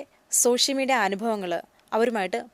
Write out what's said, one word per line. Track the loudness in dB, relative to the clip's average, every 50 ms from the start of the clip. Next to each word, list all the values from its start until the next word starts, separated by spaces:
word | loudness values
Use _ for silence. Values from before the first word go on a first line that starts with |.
| -4 _ _ _ _ _
സോഷ്യൽ | 0 2 4 4 4 2 2 0 0
മീഡിയ | -2 0 2 2
അനുഭവങ്ങൾ | 2 2 0 0 -2 -2 -4 -2 -2 -4 -4 -4 -6 -6 _ _ _ _ _
അവരുമായിട്ട് | 0 2 2 2 2 -2 -2 -2 -4 -6 -6 -10